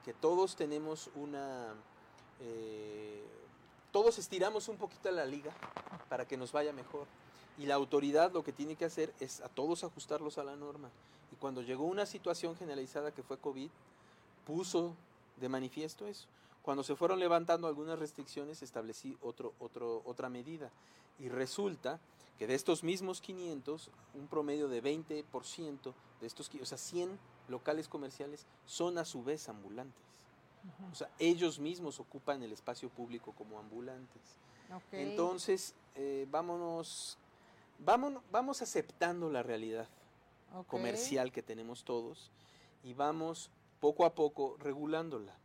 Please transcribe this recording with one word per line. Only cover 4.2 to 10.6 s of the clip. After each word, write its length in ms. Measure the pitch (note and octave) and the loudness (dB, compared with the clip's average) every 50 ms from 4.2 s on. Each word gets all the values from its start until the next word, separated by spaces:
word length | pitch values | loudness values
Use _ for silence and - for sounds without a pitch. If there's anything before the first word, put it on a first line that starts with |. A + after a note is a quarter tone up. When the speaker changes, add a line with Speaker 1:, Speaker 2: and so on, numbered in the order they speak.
| F3+ - - F#3+ F3+ G3+ G#3+ G#3+ G3+ - | -2 -4 2 4 4 4 4 0 -2 -4
Speaker 1:
un 100 | A3 F#3 | -6 -4
poquito 320 | F#3 F#3+ - - - G3+ | -6 -6 -6 -2 0 0
la 140 | F#3 F3 D3+ | 2 2 2
liga 280 | C3 C#3 D3 D3 D3 D#3+ - - - - - - - - E3 - - | 0 -2 -4 -6 -8 -10 -8 -12 -8 -8 -8 -10 -8 -12 -12 -8 -4
para 180 | - B2+ B2+ - | -2 -2 -2 -2
que 100 | C#3+ B2+ | -2 -4
nos 140 | B2+ A#2+ | -4 0
vaya 220 | - D3+ D3 D3+ C#3+ | 2 2 2 2 0
mejor. 340 | C3 B2 - - D3 C#3+ - - - - - - - - - - - | -4 -10 -8 -8 -8 -8 -8 -14 -20 -20 -20 -20 -20 -20 -20 -12 -6
Y 100 | C#3+ C#3+ | 0 4
la 80 | C#3 | 4
autoridad 580 | C#3+ C#3 C3+ D3+ C#3+ C#3+ C#3+ C#3+ D3+ E3 F3+ F3 | 4 4 6 6 6 6 8 8 8 8 8 8
lo 100 | E3+ D3+ | 2 0
que 80 | - | 0
tiene 240 | C3 - D3 D3+ D#3 | -2 -4 -2 -4 -2
que 100 | - E3+ | 0 -2
hacer 280 | E3 E3 - D#3 D3+ - - | -2 2 0 0 0 0 -6
es 220 | C3+ B2+ - - | -8 -8 -8 -10
a 60 | B2 B2+ | -10 -10
todos 360 | - - C3 D#3 E3+ E3 - | -4 -2 0 0 0 0 -2
ajustarlos 560 | F3 - - - - D#3 D3 D#3 D3+ D3 - | -8 -8 -10 -6 -2 -2 -2 -2 -2 -4 -4
a 40 | C#3+ | -6
la 120 | C#3 C#3 | -6 -6
norma. 340 | C#3+ | -8